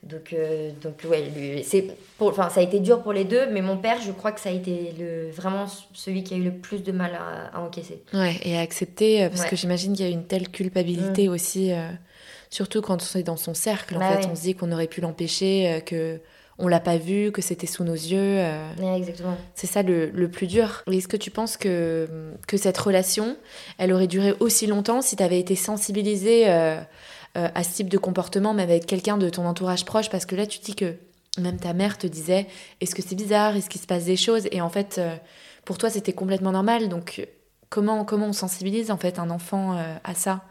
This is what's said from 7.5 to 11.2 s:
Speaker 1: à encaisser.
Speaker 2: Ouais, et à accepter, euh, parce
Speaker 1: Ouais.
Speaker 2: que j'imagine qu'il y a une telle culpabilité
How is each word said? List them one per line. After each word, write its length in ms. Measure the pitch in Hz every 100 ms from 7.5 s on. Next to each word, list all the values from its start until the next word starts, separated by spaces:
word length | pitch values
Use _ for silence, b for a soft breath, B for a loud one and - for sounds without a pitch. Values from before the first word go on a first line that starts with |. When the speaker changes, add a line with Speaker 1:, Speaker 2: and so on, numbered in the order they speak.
| -
Speaker 1:
à 20 |
encaisser. 440 | 170 175 165 165 -
Speaker 2:
Ouais, 240 | 196 185 170
et 140 | 180 170
à 40 |
accepter, 640 | 165 - 180 - 214 214 180
euh, 40 |
parce 120 | 180
Speaker 1:
Ouais. 80 | 175
Speaker 2:
que 80 | 180
j'imagine 380 | 180 180 190 196
qu'il 80 | 185
y 20 |
a 40 |
une 160 | 170 170
telle 200 | 185 180
culpabilité 800 | - 185 185 175 175 196 190